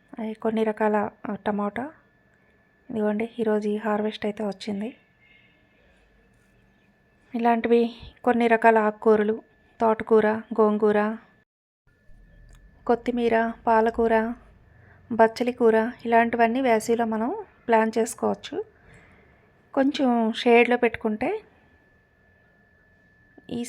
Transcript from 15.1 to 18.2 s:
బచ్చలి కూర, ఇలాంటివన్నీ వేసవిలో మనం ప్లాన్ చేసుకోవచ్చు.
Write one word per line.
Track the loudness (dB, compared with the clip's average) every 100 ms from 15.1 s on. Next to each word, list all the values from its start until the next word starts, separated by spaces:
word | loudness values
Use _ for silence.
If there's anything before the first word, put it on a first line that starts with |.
| 2
బచ్చలి | 2 2 -6 2
కూర, | 2 2 0 -6 0
ఇలాంటివన్నీ | 2 2 2 2 2 0
వేసవిలో | 0 0 -2 -2
మనం | -2 -4 -6 -12 _ 0
ప్లాన్ | 2 2 -2
చేసుకోవచ్చు. | -4 -4